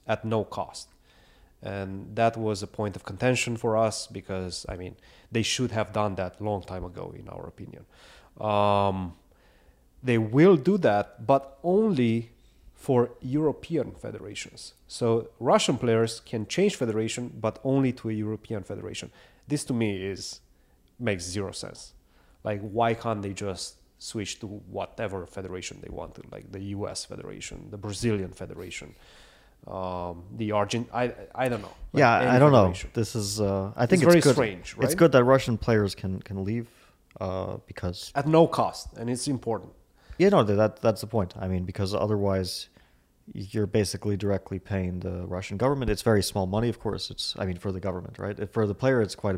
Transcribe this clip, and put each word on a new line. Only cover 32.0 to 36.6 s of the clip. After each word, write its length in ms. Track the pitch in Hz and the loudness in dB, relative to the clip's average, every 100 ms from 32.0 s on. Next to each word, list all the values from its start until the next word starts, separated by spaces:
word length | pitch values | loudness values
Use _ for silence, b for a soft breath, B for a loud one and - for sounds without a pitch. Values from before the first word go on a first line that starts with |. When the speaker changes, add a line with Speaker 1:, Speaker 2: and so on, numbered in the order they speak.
| 127 110 | 6 6
Speaker 1:
any 60 | - 127 | 6 8
Speaker 2:
I 40 | |
don't 120 | 147 | 8
know. 120 | 131 | 10
Speaker 1:
federation. 260 | 92 90 - | 8 4 -6
Speaker 2:
This 220 | - 110 117 | -4 -2 -2
is, 240 | 101 104 | -2 0
uh, 320 | 101 98 95 110 | 0 0 -2 -2
I 100 | 123 | 2
think 160 | 185 | 6
Speaker 1:
It's 20 | |
Speaker 2:
it's 80 | 165 | 8
Speaker 1:
very 80 | 175 | 8
Speaker 2:
good. 120 | 147 | 8
Speaker 1:
strange, 340 | 123 117 92 - | 6 2 -2 -12
Speaker 2:
It's 60 | - | -2
Speaker 1:
right? 200 | 135 165 | 0 6
Speaker 2:
good 140 | 160 | 8
that 120 | 135 | 8
Russian 340 | 123 135 - 110 - | 8 6 4 -2 2
players 280 | 110 101 | 4 4
can, 260 | - 98 95 | -2 -6 -6
can 220 | - 98 | -6 -6
leave, 240 | 95 117 | -4 -4